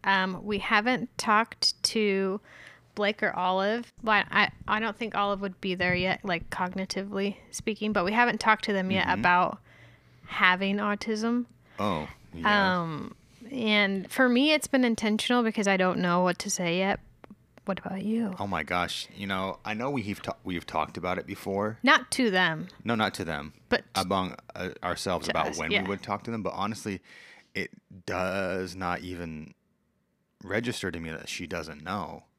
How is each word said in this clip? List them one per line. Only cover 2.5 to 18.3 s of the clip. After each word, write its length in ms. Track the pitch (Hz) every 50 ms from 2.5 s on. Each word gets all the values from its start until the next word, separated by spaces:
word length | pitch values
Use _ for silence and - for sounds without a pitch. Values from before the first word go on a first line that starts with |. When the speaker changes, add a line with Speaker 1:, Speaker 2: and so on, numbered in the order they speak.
| - - - - - - _ _ _
Speaker 1:
Blake 280 | 208 208 202 214 - 220
or 100 | 190 -
Olive. 580 | - 180 185 185 190 190 202 220 240 233 - _ - -
Well, 200 | 220 214 202 - -
I, 180 | - 202 208 - - - -
I 120 | - - 214
don't 160 | 226 226 202
think 180 | - 240 214 -
Olive 260 | - 202 202 202 196
would 180 | 196 196 185 _
be 140 | - 190 180
there 200 | 180 180 180 180
yet, 260 | 180 180 185 190 - -
like, 260 | 190 175 165 - -
cognitively 880 | - - 185 180 185 190 190 - - 190 196 202 202 196 196 202 202 - - -
speaking, 400 | - - - 226 214 - 214 214 208
but 120 | 208 175
we 60 | 185 214
haven't 260 | 233 240 240 226 214
talked 240 | - 226 214 208 -
to 80 | - 202
them 180 | 190 185 185
yet 160 | 190 190 -
Speaker 2:
Mm-hmm. 120 | - 180 196
Speaker 1:
about 380 | - 180 180 180 180 - - - _ - - - - - - _ _ _ _ _ -
having 500 | - - - 196 185 185 185 196 196 196
autism. 680 | 202 208 208 208 208 - 226 220 214 220 233 240 247 240 - - _ _ _ - -
Speaker 2:
Oh, 280 | 202 208 90 78 76 - - - - - -
yeah. 460 | 82 80 208 208 202 196 185 185 180
Speaker 1:
Um, 340 | 170 165 156 143 - - - _ _ _ - - - 233
and 580 | 277 262 226 214 214 208 202 196 196 196 180 -
for 160 | - - 262 247
me, 220 | 240 247 277 311 311
it's 140 | 302 -
been 160 | - - 262 254
intentional 580 | 233 226 - - 214 208 220 - - 247 247 233
because 240 | 226 214 - 202
I 100 | 202 196
don't 220 | 185 185 185 180 -
know 220 | 180 180 175 180
what 180 | 180 180 175 -
to 100 | - 208
say 280 | - - 180 170 170
yet. 220 | 180 190 196 - - - - - _ - _ - _ _ _ _ - _
What 140 | - 190 -
about 240 | - - 190 196 -
you? 320 | 208 220 226 233 202